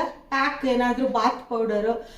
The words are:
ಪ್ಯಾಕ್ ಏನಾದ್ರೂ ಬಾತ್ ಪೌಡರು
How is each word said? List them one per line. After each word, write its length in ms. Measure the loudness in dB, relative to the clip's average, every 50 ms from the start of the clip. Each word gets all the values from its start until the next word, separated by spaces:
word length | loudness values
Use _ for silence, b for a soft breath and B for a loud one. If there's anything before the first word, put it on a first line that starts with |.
| -2 -2 -4 -10 -8 -4
ಪ್ಯಾಕ್ 360 | 0 0 0 0 0 -2 0
ಏನಾದ್ರೂ 420 | 0 2 4 2 2 2 2 0 0
ಬಾತ್ 420 | 2 2 2 2 0 -2 -4 -6
ಪೌಡರು 600 | -2 -2 0 0 0 0 0 0 -2 -2 B B B